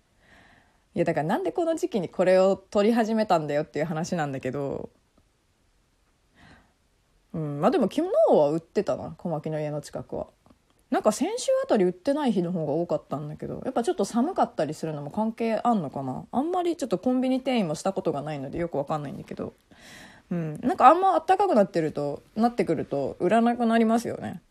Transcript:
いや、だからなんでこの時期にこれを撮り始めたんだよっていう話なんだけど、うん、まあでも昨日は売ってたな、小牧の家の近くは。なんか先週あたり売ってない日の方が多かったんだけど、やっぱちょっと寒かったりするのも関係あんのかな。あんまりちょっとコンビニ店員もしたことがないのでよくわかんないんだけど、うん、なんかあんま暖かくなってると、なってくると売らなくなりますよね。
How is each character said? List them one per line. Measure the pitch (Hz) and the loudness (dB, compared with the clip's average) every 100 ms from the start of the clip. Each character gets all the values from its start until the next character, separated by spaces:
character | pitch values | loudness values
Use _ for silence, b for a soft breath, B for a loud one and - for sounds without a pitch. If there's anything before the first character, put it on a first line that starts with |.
| _ b b b b b b b b | _ b b b b b b b b
い | 165 | -2
や、 | |
だ | 170 | 0
か | 165 | 0
ら | 156 | 0
な | 269 | -2
ん | |
で | 359 | -2
こ | - 330 | -2 -2
の | |
時 | 320 349 | -2 -2
期 | 214 | -2
に | 165 | -4
こ | - | 0
れ | 180 185 | 4 6
を | 190 190 | 4 2
撮 | - 214 | -2 0
り | 202 | 2
始 | 233 214 | 2 0
め | 220 214 | 0 2
た | 170 | 0
ん | 151 | 0
だ | |
よ | 147 | -2
っ | 156 | -2
て | 147 | -4
い | |
う | |
話 | 160 156 165 175 | -4 -4 -4 -4
な | 147 | -4
ん | |
だ | 135 | -4
け | 131 | -6
ど、 | 139 139 - - _ _ _ _ _ _ _ _ _ _ _ _ _ _ b b b b _ _ _ _ _ _ | -4 -6 -8 -10 _ _ _ _ _ _ _ _ _ _ _ _ _ _ b b b b _ _ _ _ _ _
う | 170 | -6
ん、 | 151 143 | -6 2
ま | 190 | 2
あ | |
で | 339 | 4
も | |
昨 | 214 - 359 554 640 | 2 0 0 4 6
日 | |
は | 220 143 | 6 4
売 | 160 | 0
っ | |
て | - - | -4 -4
た | 190 127 | -2 -4
な、 | 135 165 | -6 -10
小 | 180 | -6
牧 | 156 160 | -6 -4
の | 156 | -4
家 | 151 | -4
の | 151 | -6
近 | - 147 | -8 -12
く | - - | -10 -10
は。 | - _ _ _ _ _ _ | -10 _ _ _ _ _ _
な | 320 | 2
ん | |
か | 240 | 2
先 | - 320 480 | 2 -2 -2
週 | - 523 | 0 0
あ | 539 | 2
た | 247 | 2
り | |
売 | 180 | 2
っ | |
て | 180 - | 0 -2
な | 285 277 | 0 0
い | |
日 | 196 | 0
の | 170 | 0
方 | 180 151 | -2 -2
が | |
多 | 147 170 | -2 -2
か | 151 | -4
っ | - | -4
た | 143 | -8
ん | 147 | -8
だ | 151 | -10
け | 143 | -10
ど、 | 143 | -8
や | - | -4
っ | |
ぱ | 196 | -2
ち | 240 | -2
ょ | |
っ | - | -2
と | 202 | -2
寒 | 233 285 | 0 0
か | 381 | 0
っ | 247 | -2
た | - | -2
り | 151 | -4
す | 156 160 | -4 -6
る | |
の | 151 | -6
も | 143 | -8
関 | 202 220 | -4 -4
係 | 226 226 220 | -4 -4 -2
あ | 240 | 0
ん | 220 | 0
の | 156 | -2
か | 147 | -6
な。 | 135 127 - | -8 -8 -6
あ | - | -4
ん | 311 | -2
ま | 370 | -2
り | 349 330 | -2 -2
ち | |
ょ | 247 | -4
っ | |
と | 180 | -2
コ | 254 | 0
ン | 254 | 0
ビ | 254 | 0
ニ | 262 | 0
店 | 262 247 | 0 0
員 | 180 | 0
も | |
し | 143 | -2
た | 190 | -4
こ | 196 | -2
と | 175 | -2
が | - | -4
な | 151 | -6
い | 147 | -8
の | 135 | -8
で | 165 | -6
よ | 170 | -4
く | 143 | -4
わ | 139 | -4
か | 156 | -4
ん | |
な | 143 | -6
い | |
ん | 135 | -12
だ | |
け | - | -12
ど、 | - - - _ B B B B B _ | -10 -10 -12 _ B B B B B _
う | |
ん、 | 175 156 151 | -6 -4 -4
な | 247 | -2
ん | 370 | 6
か | 269 | 8
あ | |
ん | 330 | 8
ま | 381 320 | 4 2
暖 | - 370 | 2 4
か | 392 | 4
く | |
な | 269 | 4
っ | 196 | 4
て | 170 | 2
る | 156 | -2
と、 | - 143 143 - | -2 -4 -6 -10
な | - 233 | 0 0
っ | |
て | 233 | 0
く | 175 | 0
る | 156 - | 0 -2
と | 139 131 - | -2 -4 -2
売 | 175 | 2
ら | 220 | 4
な | 233 240 | 2 2
く | 226 | 2
な | 226 | 2
り | |
ま | 220 233 | 4 2
す | - | -2
よ | - | -8
ね。 | 110 185 - | -10 -12 -16